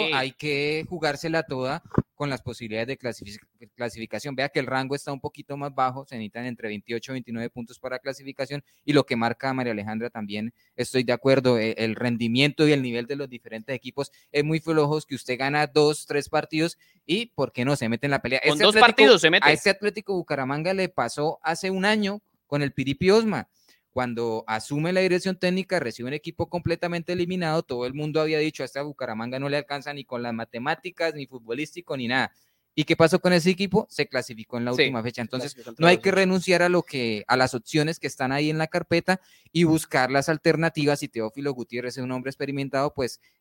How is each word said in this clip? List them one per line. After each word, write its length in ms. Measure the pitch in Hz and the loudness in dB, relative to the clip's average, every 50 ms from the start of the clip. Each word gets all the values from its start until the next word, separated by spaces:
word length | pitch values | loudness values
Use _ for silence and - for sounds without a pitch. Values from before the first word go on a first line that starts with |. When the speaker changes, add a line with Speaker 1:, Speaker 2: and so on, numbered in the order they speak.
| 208 | 4
Speaker 1:
sí. 60 | 160 151 | 2 0
Speaker 2:
hay 180 | 135 131 135 | -2 -2 -4
que 540 | - - 151 151 143 139 147 151 156 156 156 | -6 -6 -4 -4 -2 0 -2 -2 -2 -4 -6
jugársela 560 | - 180 160 156 147 143 131 - 160 160 165 156 | -6 -6 -4 -2 -2 -2 -2 -4 -2 -2 -2 -2
toda 400 | - 139 127 127 131 147 170 - - - - - _ _ | -2 -4 -4 -4 -4 -4 -6 -8 -2 -2 -2 -2 _ _
con 160 | - 147 143 | -6 -4 -4
las 120 | 131 120 | -4 -6
posibilidades 460 | - 123 113 - 120 107 107 110 117 | -6 -10 -12 -10 -10 -6 -4 -4 -4
de 100 | 127 135 | -6 -6
clasific-, 480 | - - 120 110 - 98 104 104 107 - _ _ _ 117 - _ | -6 -6 -8 -8 -8 -12 -16 -16 -16 -20 _ _ _ -20 -20 _
clasificación. 580 | - 120 113 - 113 113 - 113 107 - 147 135 | -8 -8 -8 -8 -10 -10 -10 -8 -8 -8 -6 -4
Vea 140 | 123 135 | -4 -4
que 120 | 143 - 151 | -2 -2 -2
el 60 | 131 | -2
rango 300 | 120 131 131 135 131 143 | -2 -2 -2 -2 -4 -6
está 160 | 139 - 147 | -6 -6 -8
un 80 | 143 135 | -8 -8
poquito 380 | - 147 - 147 - - 143 | -8 -10 -12 -14 -14 -12 -10
más 180 | 143 143 143 135 | -8 -8 -6 -2
bajo, 300 | 135 131 127 123 135 135 | -2 0 0 -2 -4 -10
se 100 | - 135 | -12 -10
necesitan 300 | 113 107 101 - 117 123 | -10 -10 -10 -8 -8 -8
entre 240 | 127 117 - 117 107 | -8 -8 -8 -8 -8
veintiocho 420 | 107 101 - - 117 113 - - | -8 -8 -8 -6 -6 -6 -6 -8
y 40 | 131 | -10
veintinueve 340 | 131 117 120 117 117 117 120 | -10 -10 -8 -8 -8 -8 -8
puntos 300 | - 120 117 113 123 - | -10 -12 -14 -14 -14 -14
para 200 | - 127 127 127 | -10 -10 -10 -8
clasificación, 640 | - 139 135 - 135 135 - - 135 127 143 143 - _ _ _ _ | -8 -10 -10 -10 -12 -12 -10 -8 -8 -8 -8 -10 -12 _ _ _ _
y 80 | 147 147 | 2 4
lo 120 | 143 - | 4 4
que 120 | - 151 | 2 0
marca 360 | 117 117 117 117 - - 135 131 | 0 0 0 -2 -2 -2 -2 -2
María 200 | 131 123 120 110 | -2 -2 -2 -4
Alejandra 360 | 101 101 107 110 110 117 120 | -4 -6 -6 -6 -6 -6 -8
también, 440 | - 113 104 101 104 107 107 117 - _ _ _ _ | -8 -10 -8 -6 -6 -6 -6 -8 -10 _ _ _ _
estoy 260 | - 123 - - 131 123 | -8 -6 -2 0 0 2
de 80 | 120 | 2
acuerdo, 480 | 120 - - 135 135 135 123 127 120 113 | 0 2 2 4 4 4 4 4 2 2
eh, 160 | 110 113 - | 2 0 -2
el 180 | 104 113 113 107 | -2 -2 -2 -2
rendimiento 680 | - 120 123 120 110 117 113 117 127 143 147 - - 156 | -2 -2 -2 0 0 0 2 2 4 2 2 2 2 4
y 60 | 151 | 4
el 100 | 151 139 | 4 2
nivel 260 | 127 123 117 117 120 | 0 -2 -4 -6 -6
de 100 | 123 139 | -6 -8
los 120 | 143 139 131 | -8 -8 -10
diferentes 460 | 127 117 - 110 110 113 110 - 131 | -12 -16 -14 -12 -12 -12 -8 -8 -8
equipos 380 | 120 - 127 - 143 139 - _ _ _ _ | -8 -8 -8 -8 -8 -8 -8 _ _ _ _
es 140 | - 147 147 | -2 0 0
muy 160 | 151 160 160 | 2 0 0
flojos, 440 | - 165 160 156 147 143 151 156 - | 0 2 2 4 4 4 2 -2 -4
que 100 | - 135 | -6 -8
usted 220 | 120 - - 127 | -8 -4 -4 -4
gana 300 | 120 135 139 147 147 151 | -2 -2 0 0 0 0
dos, 380 | 147 - 151 147 151 151 - - | 2 4 6 6 6 4 0 -4
tres 240 | - 147 147 139 - | -4 -2 -4 -2 0
partidos 480 | 156 151 151 - - 156 160 170 - - _ _ _ _ _ | -2 -2 -2 0 0 0 0 0 -2 -6 _ _ _ _ _
y, 200 | - 170 220 233 | -2 -2 -2 -2
¿por 260 | - _ - 135 - | -4 _ -4 -4 -2
qué 140 | - 123 120 | -2 -2 0
no?, 100 | 139 147 | 0 0
se 140 | - 120 110 | 0 0 -2
mete 180 | 117 113 - | -2 -2 0
en 40 | 143 | 0
la 100 | 139 135 | 0 -2
pelea. 180 | - 120 131 131 | 0 -2 -2 2
Speaker 1:
Con 140 | - 151 147 | 2 2 4
Speaker 2:
Este 100 | 151 214 | 6 4
Speaker 1:
dos 100 | 214 208 | 6 8
Speaker 2:
Atlético, 140 | 220 226 | 8 8
Speaker 1:
partidos 320 | 240 220 - 220 254 226 170 | 8 8 8 10 10 10 8
se 100 | 165 160 | 8 6
mete. 160 | 175 - 139 | 6 6 6
Speaker 2:
a 60 | 147 | 6
este 180 | 151 - - 202 | 4 6 4 0
Atlético 440 | 196 - 208 208 - - - - 196 | 0 2 -2 -4 -4 -4 -4 -4 -4
Bucaramanga 600 | 175 160 - 151 135 131 127 143 151 160 185 190 | -4 -4 -4 -4 -4 -2 -4 -4 -4 -2 -2 -2
le 140 | 190 185 | -2 -2
pasó 520 | 175 - 143 120 117 - 147 147 160 - - - | -2 -2 -2 -4 -2 -2 -2 -2 -2 -4 -4 -4
hace 260 | 160 165 - 190 185 | -4 -4 -2 -2 -2
un 140 | 190 185 185 | -2 0 2
año 380 | 208 214 214 202 190 208 214 - _ _ _ _ | 2 2 2 0 -2 -4 -6 -12 _ _ _ _
con 140 | _ 143 143 | _ -2 -2
el 100 | 143 135 | -2 -2
Piripi 380 | - - 131 139 135 - 175 185 | -2 -2 -2 -2 -2 2 4 6
Osma. 400 | 202 226 226 214 175 120 - - _ _ _ _ _ _ _ _ | 6 6 4 2 0 -2 -4 -8 _ _ _ _ _ _ _ _
Cuando 540 | - 127 123 120 117 117 120 113 110 113 - | -4 -4 -4 -2 -2 -2 -2 -2 -2 -4 -4
asume 480 | 107 110 113 - - 143 147 156 175 185 | -4 -4 -4 -4 -4 -4 -2 -2 0 2
la 60 | 185 | 2
dirección 360 | 190 180 180 180 - 190 190 | 2 2 2 0 0 -2 -2
técnica, 440 | - 185 180 180 190 185 - 185 170 | 0 0 0 0 -2 -2 -2 -2 -2
recibe 300 | 139 113 - - 120 127 | -2 -4 -6 -6 -8 -8
un 40 | 147 | -8
equipo 340 | 156 - 170 - - 170 | -8 -8 -8 -6 -6 -4
completamente 640 | - 175 175 - 165 - - - 170 175 170 160 - 175 | -4 -4 -4 -2 -2 -2 0 -2 -2 -4 -4 -4 -4 -2
eliminado, 500 | 180 175 175 185 185 170 156 156 165 - | -2 -2 -2 -2 -2 0 0 0 0 -2
todo 240 | - 127 120 123 | -2 -4 -4 -4
el 80 | 127 135 | -4 -4
mundo 260 | 147 151 151 147 156 | -4 -4 -2 0 0
había 160 | 156 156 156 | 2 2 2
dicho: 240 | 151 156 156 - - | 0 0 0 -2 -6
"A 40 | 135 | -8
esta 180 | - - 139 147 | -8 -6 -8 -8
Bucaramanga 560 | 151 143 - 127 120 110 110 117 123 127 135 | -8 -8 -8 -8 -6 -6 -6 -6 -6 -4 -4
no 100 | 139 143 | -4 -2
le 80 | 143 | -2
alcanza 360 | 147 139 - 143 139 127 147 143 | -2 -4 -4 -8 -8 -8 -10 -10
ni 120 | 143 131 | -12 -10
con 160 | - 127 120 | -8 -8 -6
las 100 | 120 120 | -4 -4
matemáticas, 840 | 113 113 113 - - 117 123 147 165 165 - 180 - - 165 165 151 | -6 -6 -8 -8 -10 -6 -4 -4 -4 -4 -6 -10 -6 -4 -4 -4 -4
ni 100 | 147 135 | -6 -10
futbolístico, 720 | - 131 120 113 110 120 143 151 - - - - - 151 | -12 -14 -14 -10 -8 -8 -6 -8 -8 -10 -14 -10 -8 -6
ni 100 | 131 120 | -4 -2
nada". 240 | 113 127 131 113 - - _ _ _ _ _ _ _ _ | 0 0 0 0 -2 -6 _ _ _ _ _ _ _ _
¿Y 80 | 156 151 | -2 0
qué 120 | - 160 | 2 4
pasó 240 | - 165 156 185 175 | 4 6 6 4 4
con 140 | - 180 180 | 4 4 4
ese 160 | 170 151 185 | 4 4 4
equipo? 380 | 185 180 202 180 185 220 226 - | 2 2 0 0 0 0 0 0
Se 180 | - - 143 | -4 -4 -4
clasificó 500 | - - 127 120 - 117 110 107 - 123 | -2 -4 -6 -6 -6 -10 -16 -12 -10 -6
en 80 | 117 120 | -4 -2
la 80 | 123 127 | 0 2
Speaker 1:
Sí, 100 | 123 143 | 2 2
Speaker 2:
última 180 | 131 131 113 | 2 2 -2
fecha. 140 | 110 123 - | -4 -4 -4
Speaker 1:
se 60 | 127 | -6
Speaker 2:
Entonces, 320 | 117 110 - 127 139 147 - | -6 -6 -6 -6 -6 -8 -10
Speaker 1:
clasificó 160 | 123 113 120 | -14 -16 -14
entre 100 | 113 - | -2 4
Speaker 2:
no 60 | 160 | 6
hay 80 | 170 180 | 6 6
Speaker 1:
los 80 | 175 - | 6 4
Speaker 2:
que 60 | 196 | 2
Speaker 1:
ocho. 60 | 185 | 2
Speaker 2:
renunciar 440 | 190 190 185 185 190 165 185 175 170 | 4 4 4 2 0 2 2 2 4
a 80 | 175 180 | 4 4
lo 140 | 180 175 - | 2 2 0
que, 400 | - 147 131 120 113 107 104 - | 0 -2 -2 -2 -2 -2 -2 0
a 80 | - 123 | 2 4
las 200 | 127 131 127 - | 4 4 2 0
opciones 440 | 117 - - - 156 147 160 160 - | -4 -6 -2 0 2 2 0 -2 -4
que 80 | - | -6
están 240 | 135 - - 135 127 | -8 -6 -4 -2 -2
ahí 200 | 135 143 151 151 | 0 0 0 0
en 80 | 156 156 | 0 -2
la 80 | 156 | -2
carpeta 540 | - - 175 165 - 170 170 - - 185 185 _ _ _ _ _ _ | -2 -2 -4 -2 0 0 2 2 2 0 0 _ _ _ _ _ _
y 120 | - 165 175 | 2 4 4
buscar 480 | 156 160 160 - - - 139 127 123 | 4 4 2 0 0 2 2 2 4
las 180 | 135 139 139 165 | 2 2 2 0
alternativas. 720 | 156 151 - 165 156 151 165 160 - 156 143 147 143 - | -2 2 4 2 4 4 2 0 0 0 2 2 2 0
Y 60 | 147 | -2
Teófilo 440 | 131 - 113 110 110 - 139 143 143 135 | -4 -4 -4 -4 -4 -6 -6 -6 -6 -6
Gutiérrez 440 | 127 113 - 117 120 120 123 117 | -6 -8 -8 -8 -8 -8 -8 -8
es 60 | 135 127 | -6 -6
un 80 | 127 | -6
hombre 180 | 127 127 127 135 | -6 -6 -6 -8
experimentado, 640 | 135 - 143 139 139 139 139 135 139 135 139 147 - | -8 -6 -6 -6 -4 -4 -4 -2 -2 -2 -2 -2 -2
pues, 280 | 143 127 113 - - _ _ _ _ | -2 -4 -4 -6 -10 _ _ _ _